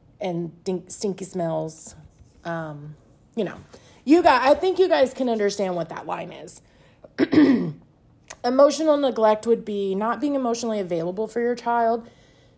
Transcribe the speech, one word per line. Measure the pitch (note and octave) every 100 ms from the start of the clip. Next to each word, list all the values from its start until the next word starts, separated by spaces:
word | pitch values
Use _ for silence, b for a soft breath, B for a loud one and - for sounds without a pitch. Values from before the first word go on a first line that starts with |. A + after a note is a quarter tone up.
| _ -
and | F3+ E3+ E3+ -
dink-, | - F#3 F3
stinky | - G#3 F#3 F#3+
smells. | F#3 E3+ D#3 D#3+ D#3 - - - _ _ _ E3+
Um, | E3 D#3+ D3 D3 D3+ _ _ _ -
you |
know, | F3+ - - B B B B
you | E4
guys, | E4 B3+ B3+
I | D4
think | F#4 F4
you | F#4
guys | D#4 C4
can | - B3+
understand | A3+ G3+ G3 F#3+ F3
what | E3
that | - E3
line | F3 E3+
is. | D3+ D3+ - - b b b b -
<clears throat> | - - C#4+ A#3+ E3+ D3 _ _ _ _ - -
Emotional | B3 C4 C#4+ C#4+ D#4 D4
neglect | C#4 A3+ A3 G#3+ A3+
would | A3+
be | A3+ G3+ G3 F#3+
not | A3 A3
being | C#4+ C#4
emotionally | B3+ A#3 A#3 G#3+
available | F3+ E3+ E3+ F#3 A3
for | A#3+
your | A#3+ A#3+
child. | A#3+ A#3 A3+ A#3 A#3 B B B B